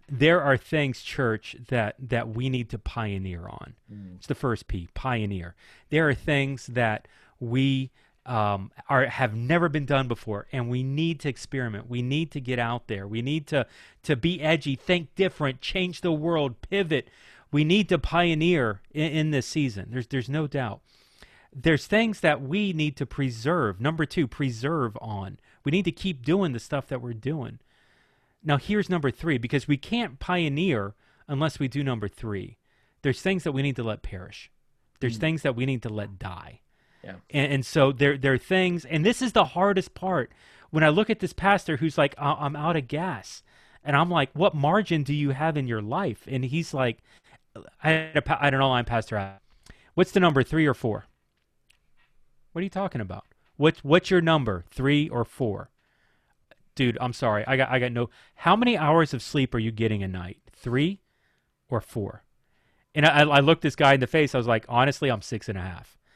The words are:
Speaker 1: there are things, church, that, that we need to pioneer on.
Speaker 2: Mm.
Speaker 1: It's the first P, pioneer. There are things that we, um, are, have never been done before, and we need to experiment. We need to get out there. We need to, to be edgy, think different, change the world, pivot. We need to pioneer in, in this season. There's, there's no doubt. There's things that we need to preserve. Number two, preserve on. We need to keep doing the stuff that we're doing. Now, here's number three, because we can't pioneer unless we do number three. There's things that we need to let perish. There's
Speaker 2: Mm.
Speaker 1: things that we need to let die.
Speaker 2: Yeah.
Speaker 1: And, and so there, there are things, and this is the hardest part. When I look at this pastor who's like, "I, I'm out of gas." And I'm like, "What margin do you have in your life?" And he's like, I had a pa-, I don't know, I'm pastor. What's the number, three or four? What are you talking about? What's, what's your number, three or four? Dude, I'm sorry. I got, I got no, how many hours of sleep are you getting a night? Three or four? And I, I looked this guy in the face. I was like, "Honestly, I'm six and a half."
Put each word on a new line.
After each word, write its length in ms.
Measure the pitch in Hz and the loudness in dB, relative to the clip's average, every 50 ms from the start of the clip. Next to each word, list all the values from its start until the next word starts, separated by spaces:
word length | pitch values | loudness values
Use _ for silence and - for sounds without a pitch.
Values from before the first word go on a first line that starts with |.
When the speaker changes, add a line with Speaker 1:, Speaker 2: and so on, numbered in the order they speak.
| _ - | _ -10
Speaker 1:
there 320 | 143 120 143 156 170 180 143 | 0 4 4 6 6 4 4
are 160 | 143 - - | 4 2 2
things, 420 | - - - 156 147 135 123 - | 2 -2 -2 0 0 0 -4 -6
church, 560 | - - - - 135 117 110 107 - - - - 123 - | -10 -10 -6 -2 0 0 -2 -2 -6 -12 -18 -18 -8 -4
that, 260 | 131 120 110 107 - - | -2 0 0 -2 -4 -10
that 300 | 131 120 - 117 120 113 | -8 -4 -2 -2 -2 -4
we 220 | 110 117 127 131 | -6 -4 -4 -2
need 180 | 131 123 120 - | -2 -2 -4 -6
to 100 | - 110 | -8 -8
pioneer 720 | - - - 120 113 107 98 95 95 95 90 85 85 - | -8 -8 -6 -4 -4 -4 -4 -4 -4 -6 -8 -8 -10 -12
on. 240 | - - - - - _ _ _ | -14 -14 -16 -18 -20 _ _ _
Speaker 2:
Mm. 260 | 104 104 101 92 90 | -18 -16 -16 -16 -18
Speaker 1:
It's 100 | 92 - | -20 -8
the 80 | - 139 | -8 -8
first 340 | - - 131 113 - - - | -4 -2 -2 -2 -2 -4 -6
P, 220 | - 95 85 82 _ | -6 -6 -6 -8 _
pioneer. 640 | - - 131 123 113 107 101 101 92 82 - - _ _ - - - _ _ | -8 -4 -4 -2 -2 -2 -2 -4 -6 -8 -10 -16 _ _ -20 -20 -20 _ _
There 180 | - 151 160 | 0 2 4
are 60 | 151 135 | 4 2
things 520 | - - - 151 139 139 135 139 127 - | 0 0 0 0 0 0 -2 -4 -8 -10
that 420 | - 120 123 120 113 107 110 - - _ _ _ _ _ _ | -6 -2 0 0 0 0 -4 -8 -14 _ _ _ _ _ _
we, 500 | 127 117 117 131 135 139 135 135 131 127 - _ _ _ _ _ _ | -8 -2 0 2 2 2 2 0 -2 -6 -10 _ _ _ _ _ _
um, 440 | - 127 113 107 104 101 98 95 113 - - - - | -6 -2 0 0 0 0 -2 -6 -10 -14 -20 -6 0
are, 160 | 139 131 135 | 2 2 2
have 280 | 120 - - 131 117 107 | 2 0 -2 -2 -2 -2
never 360 | 113 117 127 165 175 170 170 | -4 -2 0 2 2 2 2
been 160 | 139 156 143 | 0 -2 -2
done 200 | 127 147 135 135 | 0 0 0 0
before, 400 | 123 120 - - 113 104 101 - - - | 0 -4 -6 -6 -8 -8 -8 -8 -8 -6
and 160 | 131 120 120 | -6 -4 -2
we 140 | 123 127 131 | -2 -2 -2
need 380 | 135 139 147 160 165 170 143 | -2 -2 0 0 -2 -2 -2
to 100 | - 151 | -4 -6
experiment. 580 | 127 - - - - 135 127 117 107 101 113 120 | -6 -6 -10 -8 -6 -4 -4 -4 -6 -8 -8 -6
We 140 | 123 123 123 | -4 -4 -2
need 280 | 127 139 151 165 156 - | -2 0 -2 -2 -4 -6
to 80 | 147 127 | -8 -6
get 160 | 123 127 120 | -4 -2 -2
out 300 | 120 117 120 120 - - | -2 -2 -4 -6 -6 -6
there. 200 | 110 98 98 101 | -8 -6 -6 -6
We 140 | 107 113 120 | -6 -4 -2
need 240 | 135 147 160 143 | -2 -2 -4 -4
to, 200 | - - 139 117 - - - - - _ _ _ | -2 0 0 0 -2 -6 -20 -20 -20 _ _ _
to 140 | - 151 | -2 -2
be 260 | 123 110 170 180 - 151 | 0 2 0 0 0 2
edgy, 340 | 156 165 160 - 147 135 | 2 2 2 0 -2 -4
think 380 | - - - 180 175 160 - - | -4 0 0 0 0 0 -6 -2
different, 480 | - 190 180 - - 151 135 127 - - | 0 0 0 0 -2 -4 -4 -4 -4 -8
change 400 | - - 196 185 185 170 - - | -6 -4 -2 -2 -4 -4 -4 -2
the 100 | 175 165 | -2 0
world, 480 | 151 151 170 170 156 147 135 113 - | 0 0 0 0 2 0 0 -4 -8
pivot. 480 | - - - 196 196 156 156 135 - - _ _ - - - - _ _ | -10 -4 -2 -2 0 0 0 -2 -2 -4 _ _ -20 -20 -20 -20 _ _
We 140 | - 147 151 | 0 2 4
need 240 | 156 180 214 202 - | 4 4 4 4 4
to 100 | 185 160 | 0 0
pioneer 840 | - - 156 170 175 175 160 156 156 175 180 156 127 113 104 98 - - | 0 0 2 2 2 2 2 2 2 2 4 2 2 0 -2 -6 -10 -10
in, 200 | - 151 151 160 139 | -4 -2 -2 0 0
in 180 | 160 151 156 | 0 0 0
this 160 | 151 135 117 | 0 -2 -2
season. 420 | - - 160 147 131 107 98 92 95 113 | -2 -2 -2 -2 -2 -2 -6 -10 -8 -8
There's, 160 | 127 117 - | -8 -8 -4
there's 200 | - 135 117 - | -4 -4 -4 -4
no 180 | 139 156 156 | -4 -4 -4
doubt. 360 | 139 - 143 127 110 101 - _ _ _ _ _ _ _ _ - - _ _ _ _ _ | -4 -4 -4 -4 -4 -8 -10 _ _ _ _ _ _ _ _ -20 -20 _ _ _ _ _
There's 320 | 135 120 160 160 143 - | 0 2 4 4 4 2
things 340 | - - 214 226 226 202 - | 2 2 2 2 2 -2 0
that 200 | - 165 147 143 | 2 2 2 2
we 320 | 139 131 156 208 214 196 180 | -2 -4 -2 -2 0 0 0
need 240 | 156 156 151 143 | 0 -2 -2 -2
to 80 | - 139 | -4 -8
preserve. 720 | - - - 139 131 117 110 110 139 175 180 135 107 95 90 | -8 -4 -4 -2 -2 -4 -4 -2 0 0 2 0 0 -2 -2
Number 260 | 113 147 160 160 160 | -2 -4 -2 -2 -4
two, 200 | 143 - 190 156 | -2 0 -2 -2
preserve 720 | 117 - - 147 135 120 110 117 143 165 160 131 113 104 - - | -2 -2 -4 -4 -4 -4 -4 -4 -4 -2 -2 -2 -4 -6 -8 -10
on. 360 | 113 107 101 98 95 98 - _ _ _ _ _ | -8 -8 -8 -8 -8 -12 -16 _ _ _ _ _
We 60 | 143 147 | 0 0
need 120 | 196 190 | 0 0
to 80 | 170 - | 0 -4
keep 320 | - - 196 175 131 117 | -4 -6 -6 -6 -4 -2
doing 280 | 131 165 196 196 165 123 | 0 2 2 2 0 -2
the 60 | 117 | -6
stuff 280 | - - - 139 127 - | -6 -6 -6 -6 -6 -6
that 140 | 139 123 120 | -8 -8 -8
we're 100 | 120 117 | -8 -10
doing. 460 | 110 - 131 156 156 127 - - 120 _ _ _ _ _ _ _ _ _ _ _ _ _ _ _ _ _ | -6 -4 -4 -4 -4 -6 -10 -12 -16 _ _ _ _ _ _ _ _ _ _ _ _ _ _ _ _ _
Now, 120 | 156 143 | 0 0
here's 320 | 139 - - 208 208 196 - | 0 0 0 0 0 2 2
number 220 | 185 170 143 131 | 0 0 0 0
three, 260 | - - - 170 151 120 | -2 -2 -2 0 0 0
because 300 | 113 117 - 139 - - | 0 0 -2 -2 2 2
we 80 | 147 | 0
can't 420 | 135 - - 220 240 240 - 139 - | 0 0 -4 -2 -2 -2 -4 -6 -10
pioneer 760 | - - 180 180 170 151 139 147 180 196 147 110 98 101 107 _ _ _ _ _ _ - | -4 -2 0 0 0 0 0 0 0 0 0 0 -2 -4 -8 _ _ _ _ _ _ -6
unless 300 | 143 135 156 156 - - | -2 0 0 -2 -2 -2
we 80 | 147 131 | -4 -4
do 160 | 120 143 143 | -2 -2 -2
number 240 | 139 127 113 104 98 | -2 -2 -2 -4 -6
three. 480 | - - - 113 104 95 98 - - _ _ _ _ _ _ _ _ _ - | -8 -8 -8 -8 -6 -6 -8 -10 -16 _ _ _ _ _ _ _ _ _ -2
There's 180 | 143 127 - | -2 -2 0
things 240 | - 190 190 180 - | 0 -2 -2 0 -2
that 80 | 165 139 | -2 -2
we 100 | 135 135 | 0 -2
need 140 | 143 131 | -2 -2
to 60 | - 117 | -2 -4
let 180 | 113 107 - - | -6 -6 -6 -8
perish. 480 | - - 92 87 80 - - - - _ _ _ _ _ _ _ _ _ _ | -10 -10 -10 -14 -14 -18 -20 -20 -20 _ _ _ _ _ _ _ _ _ _
There's 180 | - 123 117 110 | -4 -4 -2 0
Speaker 2:
Mm. 20 | |
Speaker 1:
things 220 | 160 160 160 156 - | -2 -2 -2 0 0
that 120 | 147 123 | -2 -2
we 120 | 117 127 | 0 -2
need 160 | 135 135 120 - | -2 -2 -4 -4
to 80 | 120 | -6
let 280 | 107 107 104 101 98 92 | -8 -6 -8 -8 -12 -12
die. 420 | - 92 92 85 - - - - _ _ _ _ _ _ _ _ - | -12 -10 -10 -12 -14 -18 -20 -20 _ _ _ _ _ _ _ _ -18
Speaker 2:
Yeah. 120 | - 95 92 _ _ | -18 -18 -18 _ _
Speaker 1:
And, 220 | - 147 139 143 143 | -2 -2 0 0 0
and 140 | 135 123 | -2 -4
so 260 | - - 160 139 135 139 | -2 2 4 4 4 4
there, 240 | 120 143 143 143 | 4 2 2 2
there 160 | 135 127 139 131 | 2 2 2 0
are 60 | 123 | 0
things, 460 | - - 185 185 185 180 175 170 - | 0 0 0 2 2 2 0 -2 -6
and 180 | - 160 156 156 | -4 -2 2 2
this 160 | 208 240 - | 2 2 2
is 120 | 254 240 - | -2 2 4
the 120 | 226 180 | 4 2
hardest 500 | 139 - 175 185 202 202 190 180 - - | 4 2 2 2 4 4 2 0 -2 -8
part. 380 | - - 190 185 156 120 - - _ _ - - - - _ | -6 -4 -2 0 0 -2 -4 -8 _ _ -20 -20 -20 -18 _
When 120 | - 156 160 | 0 4 6
I 60 | 151 | 6
look 220 | 151 185 214 - | 6 4 4 2
at 100 | 220 - | 0 -2
this 120 | - 175 - | -2 -8 -6
pastor 420 | - - 196 202 190 - - 156 | 0 2 4 4 2 2 -2 -4
who's 220 | 131 156 160 143 - | -2 -2 -2 2 2
like, 160 | 147 143 - | 2 2 2
"I, 160 | - 147 143 156 151 | -2 -2 -2 -2 0
I'm 160 | 147 143 147 | -2 -6 -4
out 200 | 147 147 165 175 | -2 -2 0 0
of 120 | 160 139 117 | -2 -2 -4
gas." 540 | - 147 175 190 156 101 - - - - _ _ _ _ _ _ _ - _ | -6 -4 -4 -4 -6 -8 -12 -16 -20 -20 _ _ _ _ _ _ _ -14 _
And 100 | 147 143 | 2 4
I'm 160 | 143 165 175 | 4 4 4
like, 200 | 180 165 139 - - | 2 0 0 0 0
"What 220 | 147 175 202 - | 2 2 2 2
margin 480 | 151 139 147 175 214 208 - 170 156 143 | 2 2 2 4 2 2 2 0 -2 0
do 100 | 127 147 | 0 -2
you 180 | 147 147 139 | 0 0 0
have 260 | 135 135 156 165 156 | 0 0 -2 -2 0
in 100 | 151 135 123 | -2 -2 -2
your 140 | 117 110 104 | -4 -4 -4
life?" 420 | 104 127 175 202 151 104 - - | -4 -4 -4 -4 -4 -6 -8 -10
And 180 | - 135 131 131 | -6 -4 -4 -4
he's 280 | 127 131 165 165 - - | -2 -2 -4 -4 -4 -2
like, 260 | 139 131 120 113 - _ _ _ _ _ _ - _ _ _ _ - - - _ _ - | -2 0 0 -2 -4 _ _ _ _ _ _ -20 _ _ _ _ -20 -20 -20 _ _ 0
I 80 | 156 | 0
had 260 | 160 160 160 160 156 | 0 0 -2 -2 -2
a 60 | 151 - | -2 0
pa-, 160 | - 160 - | 0 -2 2
I 80 | 143 143 | 2 0
don't 100 | 135 135 | 2 2
know, 120 | 135 135 127 | 2 2 2
I'm 120 | 123 120 | 0 0
pastor. 520 | - 120 113 110 - 113 104 98 98 98 98 _ _ _ _ _ _ - _ _ _ _ | 0 -2 -2 -2 -2 -4 -6 -6 -6 -10 -16 _ _ _ _ _ _ -20 _ _ _ _
What's 180 | - 185 - - | 2 2 4 4
the 80 | 202 | 4
number, 220 | 180 175 147 135 127 | 4 6 6 4 2
three 220 | - 151 160 156 | 2 2 2 2
or 80 | 147 127 | 2 2
four? 300 | - - 120 104 98 - _ _ _ _ _ _ _ _ _ _ _ _ _ _ _ _ _ _ _ _ _ _ _ _ _ _ _ _ _ _ | 0 -2 -4 -4 -4 -8 _ _ _ _ _ _ _ _ _ _ _ _ _ _ _ _ _ _ _ _ _ _ _ _ _ _ _ _ _ _
What 80 | 165 | -6
are 40 | 185 | -6
you 60 | 196 | -4
talking 300 | - 220 202 180 - 123 | -4 -4 -4 -4 -4 -6
about? 240 | 107 90 90 101 - _ _ _ _ _ _ | -6 -6 -8 -14 -14 _ _ _ _ _ _
What's, 260 | - 143 160 165 - - | 4 4 4 4 2 2
what's 260 | 139 151 185 - - | 4 4 4 6 4
your 100 | 190 180 | 2 2
number, 440 | 165 165 160 156 135 110 98 90 87 - | 4 4 2 2 2 0 -2 -4 -6 -10
three 380 | - - 131 139 143 147 147 160 | -8 -2 0 2 2 2 2 0
or 160 | - 123 113 | -2 -4 -4
four? 460 | - - - 135 113 98 - - - _ _ _ _ _ _ _ _ _ _ _ _ _ _ _ _ - _ _ _ _ | -4 -4 -4 -4 -4 -4 -6 -8 -14 _ _ _ _ _ _ _ _ _ _ _ _ _ _ _ _ -20 _ _ _ _
Dude, 220 | - 131 123 113 - | 0 0 0 0 0
I'm 120 | 123 123 120 | -4 -6 -4
sorry. 320 | - - 120 107 104 104 | -2 0 0 0 0 0
I 100 | - 135 | 0 2
got, 140 | 127 131 127 | 2 2 2
I 80 | 127 131 | 2 0
got 140 | 123 123 117 | 0 0 -2
no, 180 | 117 120 113 - - - _ _ | -2 -4 -4 -6 -16 -20 _ _
how 200 | _ - 165 185 | _ 2 2 4
many 200 | 220 247 247 233 175 | 4 4 2 2 2
hours 340 | 156 147 156 165 165 - - | 4 4 6 6 4 4 0
of 100 | 127 - | -6 -8
sleep 320 | - - 151 135 123 - | -2 0 0 0 0 0
are 40 | 117 | -2
you 120 | 110 113 | -2 -2
getting 320 | 113 107 113 110 107 104 98 | -2 0 0 0 0 0 -2
a 60 | 95 | -4
night? 300 | 92 92 87 90 101 - _ - _ | -6 -8 -8 -10 -12 -16 _ -20 _
Three 480 | _ - 123 117 131 143 175 196 - _ _ _ _ _ _ _ _ _ _ _ _ _ _ | _ -8 -2 0 2 2 2 0 -4 _ _ _ _ _ _ _ _ _ _ _ _ _ _
or 120 | 127 113 | -4 -4
four? 440 | - - - 120 101 98 - - _ _ _ _ _ _ _ _ _ _ _ _ _ _ _ | -4 -4 -6 -6 -6 -6 -8 -12 _ _ _ _ _ _ _ _ _ _ _ _ _ _ _
And 120 | 151 143 | 4 6
I, 160 | 160 151 147 151 | 6 8 8 6
I 180 | 151 147 139 | 8 8 6
looked 220 | 139 143 165 - - | 8 6 6 4 4
this 140 | 151 - | -2 2
guy 180 | - 151 139 135 | 4 6 6 6
in 60 | 135 | 6
the 60 | 127 | 4
face. 280 | 113 - 160 151 139 - | 2 2 2 2 2 2
I 40 | 131 | 0
was 80 | 117 | 2
like, 200 | 117 117 113 - - | 2 2 2 0 0
"Honestly, 420 | 120 120 127 143 135 - - 135 | 2 4 4 4 2 0 0 0
I'm 120 | 120 104 - | -2 -2 -4
six 260 | - - 107 - - | -6 -8 -8 -6 -6
and 80 | 104 | -6
a 60 | 92 90 | -6 -6
half." 340 | 95 90 - - - _ _ _ _ _ | -8 -10 -12 -16 -20 _ _ _ _ _